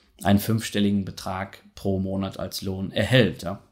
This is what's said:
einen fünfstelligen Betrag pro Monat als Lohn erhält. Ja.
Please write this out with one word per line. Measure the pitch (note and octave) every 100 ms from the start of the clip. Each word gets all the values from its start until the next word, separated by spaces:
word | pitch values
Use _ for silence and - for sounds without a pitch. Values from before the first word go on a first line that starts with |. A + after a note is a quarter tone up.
| _ _
einen | - G2+
fünfstelligen | - A2 - G#2 G2+ G2+
Betrag | F2 - - F#2 G2 - -
pro | - G2+ F#2+
Monat | F#2+ G2 G2 -
als | F#2 -
Lohn | G2 F#2+ F#2+
erhält. | - G#2+ B2+ G2+ -
Ja. | F2 G2 -